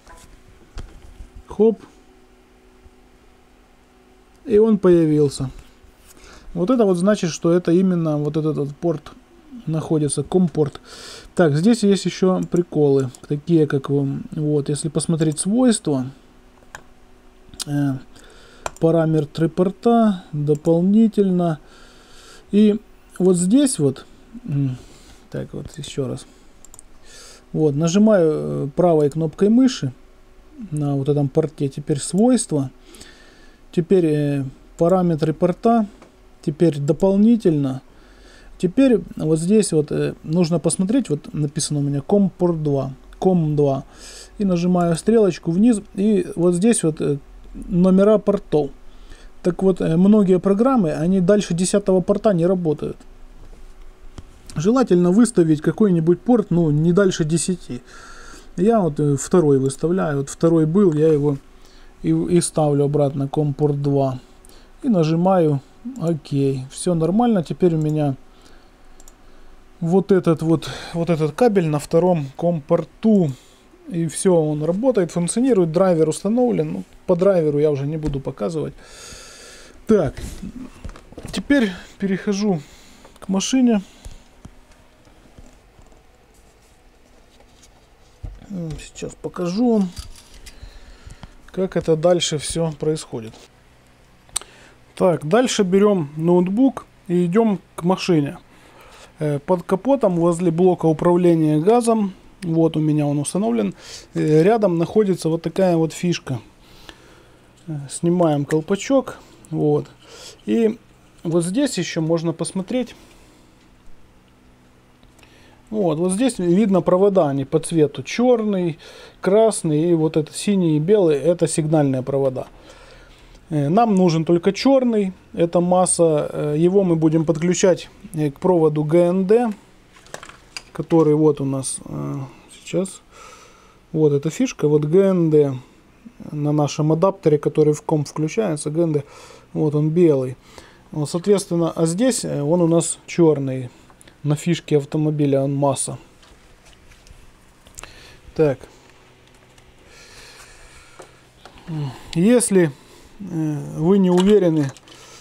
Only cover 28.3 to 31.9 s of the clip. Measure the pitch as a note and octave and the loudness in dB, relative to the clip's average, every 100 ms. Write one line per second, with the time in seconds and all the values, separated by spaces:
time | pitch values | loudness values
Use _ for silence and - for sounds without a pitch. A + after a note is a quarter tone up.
28.3 | D3+ D3+ C#3+ C#3+ - F3+ D#3+ D3 D#3+ D#3+ | 0 -4 -6 -4 0 2 4 2 -2 -6
29.3 | - G3 A3+ C4 - C3+ - - - - | 0 2 4 2 0 -6 -10 -18 -20 -20
30.3 | - - D4+ G#3 D3+ D3 C#3 C3+ D3 C#3 | -20 -20 -20 -10 -6 -4 -2 -2 0 0
31.3 | D#3+ D#3 - C#3 C#3+ - | -2 -2 -4 -6 -6 -6